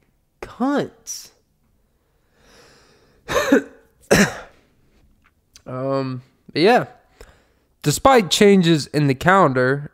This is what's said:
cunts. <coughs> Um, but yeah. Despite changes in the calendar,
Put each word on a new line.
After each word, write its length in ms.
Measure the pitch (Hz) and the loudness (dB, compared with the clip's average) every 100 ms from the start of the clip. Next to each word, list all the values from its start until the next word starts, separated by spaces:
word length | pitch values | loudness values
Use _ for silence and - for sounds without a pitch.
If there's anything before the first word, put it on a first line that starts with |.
| _ _ _ _ | _ _ _ _
cunts. 920 | - - 262 285 - - - - - _ _ _ _ _ _ _ _ _ _ _ _ _ _ _ _ _ _ _ - | -20 -8 -4 -4 -6 -12 -18 -16 -18 _ _ _ _ _ _ _ _ _ _ _ _ _ _ _ _ _ _ _ -8
<coughs> 440 | 539 587 269 - - _ _ _ - - - - _ _ _ _ _ _ _ _ _ _ - - | -6 0 -2 -2 -14 _ _ _ 0 0 -4 -20 _ _ _ _ _ _ _ _ _ _ -20 -16
Um, 560 | 127 135 135 131 127 - _ - | -10 -6 -6 -6 -10 -14 _ -12
but 100 | 143 | -2
yeah. 220 | 185 240 143 - _ _ - _ _ _ _ _ | 2 2 -2 -12 _ _ -20 _ _ _ _ _
Despite 480 | 151 - 277 262 170 | -6 0 2 2 0
changes 560 | - 208 196 165 160 120 | 2 4 6 4 0 -2
in 220 | 151 143 | -2 -2
the 80 | 131 | 0
calendar, 760 | 175 196 160 127 127 143 147 | 2 2 2 2 -2 -2 -8